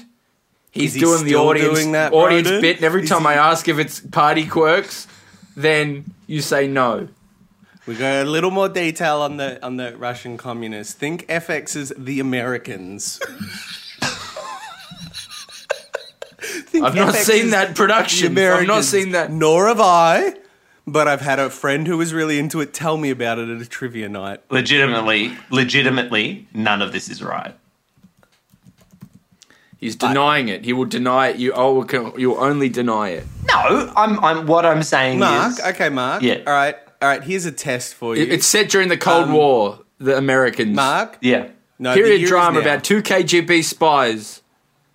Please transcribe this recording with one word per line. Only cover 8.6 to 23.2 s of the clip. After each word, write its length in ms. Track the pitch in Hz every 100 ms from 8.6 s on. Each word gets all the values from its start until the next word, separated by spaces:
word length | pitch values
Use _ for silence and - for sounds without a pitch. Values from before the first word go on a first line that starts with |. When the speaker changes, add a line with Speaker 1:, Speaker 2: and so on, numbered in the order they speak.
| 190
Speaker 2:
detail 540 | 180 170 156 170 151
on 160 | 147 143
the, 260 | 139 123
on 120 | 127 127
the 180 | 123 117
Russian 400 | 120 120 123 117
communists. 560 | 127 117 113 107 104
Think 320 | - 143 170 -
F 180 | 165 165
X's 420 | 156 - - 139 -
The 240 | 131 139
Americans. 1000 | 135 127 120 123 - 101 92 101 - -
<laughs> 60 | - 262 98 - - - - - - - - - - - 855 807 - 698 - - - - - - - - - - - _ - -
Think 460 | - 339 - 339
Speaker 1:
I've 100 | 269
not 140 | 180 190
Speaker 2:
F 60 |
X's 120 | 180 208
Speaker 1:
seen 240 | 220 233
that 240 | 208 190
production. 600 | 165 196 220 214 - 170
Speaker 2:
The 80 | 175
Speaker 1:
I've 60 | 190
not 100 | 180
Speaker 2:
Americans. 240 | 180 214 139
Speaker 1:
seen 220 | 196 190
that. 180 | 180 151
Speaker 2:
Nor 360 | 156 156 165 202
have 120 | 226
I. 540 | 208 170 165 180 392 - - _ _ _ -
But 200 | 151 147
I've 120 | 139
had 200 | 143 135
a 100 | 135
friend 360 | - 147 139 160
who 120 | 170
was 160 | 165
really 240 | 160 156 147
into 220 | 151 156
it 120 | 143
tell 240 | - 156 160
me 140 | 147
about 280 | 123